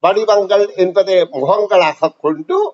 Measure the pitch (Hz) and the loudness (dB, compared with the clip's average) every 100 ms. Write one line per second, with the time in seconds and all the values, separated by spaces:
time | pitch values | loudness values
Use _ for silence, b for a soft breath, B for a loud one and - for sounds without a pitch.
0 | 175 202 220 208 196 202 208 190 185 185 | 2 0 2 0 2 0 0 0 0 0
1 | 190 185 170 139 139 208 208 196 160 151 | 2 0 0 -4 -2 0 2 2 0 -2
2 | 160 - 156 156 156 381 415 | -4 -2 -6 -6 -4 -2 -2